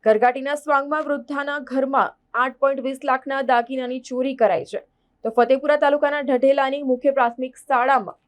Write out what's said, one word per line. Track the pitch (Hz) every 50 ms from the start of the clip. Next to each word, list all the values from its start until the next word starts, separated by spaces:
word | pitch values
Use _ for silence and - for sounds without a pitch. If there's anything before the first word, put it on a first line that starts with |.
| _
ઘરઘાટીના | 220 214 214 240 247 247 269 262 277 294 294 294
સ્વાંગમાં | 302 294 277 277 285 302 311 311
વૃદ્ધાના | 294 285 285 285 - 285 285 277 285 285 294 269 262
ઘરમાં | 254 269 254 262 269 247 196 - - _ _ _ -
આઠ | 233 254 262 262 _
પોઇન્ટ | 277 269 277 269 240
વીસ | 269 269 269 294 277
લાખના | 254 262 - 277 269 269 269 226 254
દાગીનાની | 240 233 247 269 262 254 247 254 262 247 -
ચોરી | 254 247 262 277 262
કરાઈ | 262 233 202 180 - - - -
છે. | - - _ _ _ _ _ _ _ -
તો | 226 220
ફતેપુરા | 247 240 233 262 269 277 285 294 294 294
તાલુકાના | 285 285 294 302 285 294 294 277
ઢઢેલાની | 247 262 247 262 269 277 277 269 269 269 285 285
મુખ્ય | 262 254 247 254 285 277
પ્રાથમિક | 277 247 233 233 247 254 262 _ - -
શાળામાં | - 269 240 247 262 269 247 202 180 - _ _